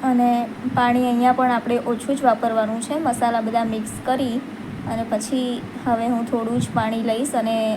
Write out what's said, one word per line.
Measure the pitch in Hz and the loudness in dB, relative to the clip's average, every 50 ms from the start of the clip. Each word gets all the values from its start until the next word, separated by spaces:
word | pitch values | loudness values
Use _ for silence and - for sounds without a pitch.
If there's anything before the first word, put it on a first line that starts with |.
| - 262 | 2 2
અને | 254 240 240 240 240 240 240 220 214 - 226 254 - | 4 4 4 4 4 2 0 -4 -8 -6 -6 -2 0
પાણી | 247 247 240 240 247 254 247 | 2 2 4 4 2 2 2
અહીંયા | 240 233 247 247 254 | 2 4 4 4 4
પણ | 254 254 254 240 | 4 4 2 2
આપણે | 233 - - 240 240 240 247 | 0 0 0 -2 0 0 -2
ઓછું | 240 220 - - 277 | -4 -4 0 -2 -2
જ | - - | 4 4
વાપરવાનું | 254 226 220 - 233 220 220 220 214 220 226 233 | 4 4 4 2 0 2 0 0 0 -2 -4 -4
છે. | - 285 311 320 | -4 -4 0 0
મસાલા | 277 240 - 247 233 233 233 220 | 0 0 2 0 0 2 0 0
બધા | 220 226 233 226 220 220 | 0 0 0 0 0 -2
મિક્સ | 220 214 - - - - - | -4 -6 -6 -8 -8 -2 -2
કરી | 254 254 269 247 226 254 - - - - - - - - - - 233 | 0 0 0 0 -2 -4 -4 -6 -12 -12 -12 -10 -10 -8 -6 -6 -4
અને | 226 226 226 | -4 -2 -2
પછી | 220 214 - - 277 254 254 247 240 - - - - - - | -2 -2 -2 -2 -2 0 0 -2 -4 -6 -6 -10 -10 -6 -2
હવે | 262 240 226 226 240 247 | 0 0 2 2 0 0
હું | 233 233 233 | 0 0 0
થોડું | - 233 226 226 240 247 240 | -2 -2 0 0 0 0 0
જ | - - | 0 0
પાણી | 240 220 220 226 226 226 | 0 0 0 0 -2 0
લઈશ | 226 220 226 269 294 - 240 | 0 0 0 -2 0 0 0
અને | 220 226 226 226 220 220 214 | 0 0 0 0 0 0 -2